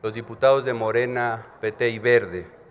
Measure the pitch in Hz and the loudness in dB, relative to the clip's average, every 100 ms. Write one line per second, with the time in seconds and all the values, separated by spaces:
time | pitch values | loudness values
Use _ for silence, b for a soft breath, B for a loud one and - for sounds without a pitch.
0 | 110 110 113 117 131 135 127 117 110 113 | -6 -8 -12 0 4 4 2 -2 0 0
1 | 123 123 120 113 113 - 110 107 120 113 | 0 -2 -4 -4 -10 -8 -8 -2 -2 0
2 | 117 120 98 90 87 - - | 4 4 2 -10 -12 -20 -20